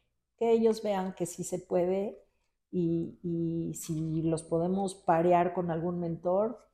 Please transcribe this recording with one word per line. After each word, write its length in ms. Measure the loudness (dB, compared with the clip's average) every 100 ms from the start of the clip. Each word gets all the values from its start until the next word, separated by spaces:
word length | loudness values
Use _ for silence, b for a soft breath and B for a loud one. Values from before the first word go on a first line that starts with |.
| _ _ _ _
que 140 | 2
ellos 300 | 4 4 2
vean 320 | -2 -2 -4
que 120 | -4 -6
sí 180 | -6
se 160 | -6 -8
puede 680 | -2 0 2 0 -2 -8 _ _ _ _ _
y, 480 | 0 2 0 -2 -6
y 520 | -4 -2 -2 -2 -4
si 480 | -8 -6 -4 -2 0
los 220 | 0 -2
podemos 520 | -2 -2 0 0 -2 -4
parear 580 | 0 2 6 4 4
con 160 | 0 -2
algún 300 | -2 -2 -4
mentor, 720 | -4 -4 0 0 0 -4 _